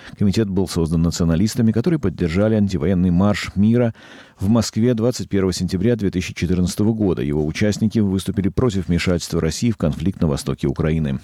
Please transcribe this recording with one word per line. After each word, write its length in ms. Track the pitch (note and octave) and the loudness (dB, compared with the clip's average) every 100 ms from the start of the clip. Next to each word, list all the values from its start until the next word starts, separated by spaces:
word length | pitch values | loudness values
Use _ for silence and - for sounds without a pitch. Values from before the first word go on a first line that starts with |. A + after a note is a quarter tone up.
| - - | -12 -2
Комитет 320 | G#2 G2 G#2 | 0 2 0
был 200 | F#2+ F2+ | 0 0
создан 320 | F2+ E2 E2 | 0 0 2
националистами, 720 | E2+ - E2+ E2 A2 - A2+ | 2 2 0 2 0 2 2
которые 260 | A2 F3 D#3+ | 2 0 0
поддержали 560 | F#2+ D#2 F2 F2 G#2+ A2 | -2 -2 -2 2 2 2
антивоенный 560 | G2+ F2+ D#2 F#2 F2+ | 0 0 0 2 2
марш 400 | F2 G2+ G2+ - | 4 2 0 -4
мира 280 | F#2 G#2 A#2+ A#2+ - - - - - | 0 2 4 0 -4 -14 -20 -20 -4
в 80 | G2 | 0
Москве 460 | A#2 A2 A2 A#2+ | 2 0 0 0
двадцать 340 | A2+ A#2 - F#2+ | 2 0 -2 -2
первого 240 | G2 F#2+ | 0 0
сентября 440 | F2 F2+ F#2 G#2+ A#2 | 0 -2 0 0 0
две 160 | G2 | 0
тысячи 240 | E2+ - - | -2 -4 -4
четырнадцатого 580 | E2+ F2+ F2 - G#2+ | 0 0 0 0 0
года. 300 | A2 G2+ B1 | 2 0 0
Его 200 | C2+ D2 | 0 0
участники 540 | D2+ D#2+ G#2 F#2+ A2 A#2 | -2 0 -2 0 0 2
выступили 520 | G2+ F#2+ F#2+ F#2+ F#2+ | 0 0 -2 -2 -2
против 380 | - B2+ F#2+ E2+ | 0 0 0 0
вмешательства 540 | E2+ F#2+ E2+ - E2 | 0 0 -2 -2 -2
России 300 | D#2+ - A#2+ | -2 0 -2
в 60 | A2 | 0
конфликт 440 | E2 C#2+ F2+ - | -2 -2 -4 -2
на 60 | E2 | -2
востоке 400 | C#2 - C2+ C#2+ | -2 -4 -4 -2
Украины. 520 | C2+ D#2 D#2+ D2 C2 | -2 -2 0 -2 -4